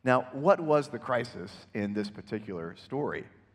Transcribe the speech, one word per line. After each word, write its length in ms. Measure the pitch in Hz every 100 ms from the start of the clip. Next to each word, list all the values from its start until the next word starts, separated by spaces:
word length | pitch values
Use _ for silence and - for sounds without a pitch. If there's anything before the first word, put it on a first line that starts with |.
Now, 240 | 127 127 123
what 300 | 135 165 196
was 260 | 160 151 139
the 140 | 113
crisis 500 | - 123 117 95 92 - -
in 200 | 110 104
this 160 | 104 101
particular 640 | 104 - 110 104 90 82 87
story? 480 | - 135 131 78 - - _